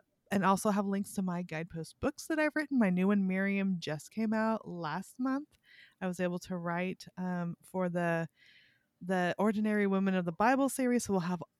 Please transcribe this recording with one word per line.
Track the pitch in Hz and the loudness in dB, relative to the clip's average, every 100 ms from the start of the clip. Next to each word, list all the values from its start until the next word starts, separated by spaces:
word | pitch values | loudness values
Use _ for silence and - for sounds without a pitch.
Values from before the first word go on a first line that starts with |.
| - _ - | -4 _ -4
and | 202 | 2
also | 185 196 220 | 4 4 2
have | 196 202 | 0 0
links | 196 202 | -2 -4
to | - | -4
my | 185 175 | -2 -2
Guidepost | 180 160 170 165 160 - | -4 -8 -8 -8 -10 -4
books | 277 - | -4 -4
that | - 311 | -4 0
I've | 302 | 0
written. | 311 294 262 | 0 0 2
My | 196 | 4
new | 180 190 | 4 4
one, | 208 185 | 4 2
Miriam, | 190 196 196 196 175 | 0 0 0 0 -2
just | 147 156 - | -4 -6 -6
came | 220 220 | -4 -2
out | 220 220 220 - | 0 0 -2 -6
last | 175 156 170 - - | -6 -4 -4 -6 -4
month. | 262 269 302 _ _ - - - | -2 -2 -6 _ _ -20 -20 -8
I | 185 | -4
was | 180 | -2
able | 180 180 | -2 -2
to | - 180 | -6 -6
write, | 170 170 185 - - - | -2 -2 -2 -6 -12 -6
um, | 185 180 170 - | -4 -2 -4 -8
for | - 185 180 | -6 -2 0
the, | 175 170 165 165 _ - - _ _ _ - | 0 0 0 -2 _ -20 -20 _ _ _ -10
the | 180 185 175 - | -2 0 2 2
Ordinary | 214 208 214 208 | 0 2 2 2
Women | 202 190 196 | 4 2 2
of | 185 | 2
the | 175 | 0
Bible | 165 226 269 277 | 2 4 4 2
series, | - 247 240 | 2 2 2
so | - | 2
we'll | 190 | 0
have | 170 180 - | 0 -2 -6